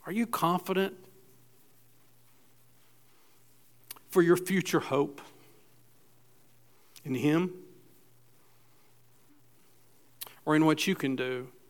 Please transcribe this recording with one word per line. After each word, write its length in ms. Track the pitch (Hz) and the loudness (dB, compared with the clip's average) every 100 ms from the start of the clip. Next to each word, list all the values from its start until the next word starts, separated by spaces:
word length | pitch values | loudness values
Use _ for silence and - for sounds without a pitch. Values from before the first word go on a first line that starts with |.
| - | -6
Are 60 | |
you 140 | 202 233 | -4 -2
confident 680 | - 165 175 - 190 196 - - - - - - - - - - - - - - - - - - - - - - - - - - - - - - - - | 0 0 0 -2 -2 -4 -8 -20 -20 -20 -20 -20 -20 -20 -20 -20 -20 -20 -20 -20 -20 -20 -20 -20 -20 -20 -20 -20 -20 -20 -20 -20 -20 -20 -20 -20 -20 -2
for 140 | 190 | 2
your 160 | 170 175 | 4 4
future 420 | 180 185 - 165 | 2 -2 0 -2
hope 400 | - 135 143 - - - - - - - - - - - - - - - - - - - | 0 -2 -2 -6 -20 -20 -20 -20 -20 -20 -20 -20 -20 -20 -20 -20 -20 -20 -20 -20 -20 -18
in 100 | 143 | -8
him? 380 | 127 147 160 180 - - - - - - - - - - - - - - - - - - - - - - - - - - - - - - | -2 2 2 0 -6 -20 -20 -20 -20 -20 -20 -20 -20 -20 -20 -20 -20 -20 -20 -20 -20 -20 -20 -20 -20 -20 -20 -20 -20 -20 -18 -18 -10 2
Or 100 | 151 | 4
in 80 | |
what 220 | 156 156 190 | 6 4 0
you 80 | |
can 200 | 180 139 | -2 -2
do? 340 | 131 127 127 131 - | -4 -6 -6 -10 -18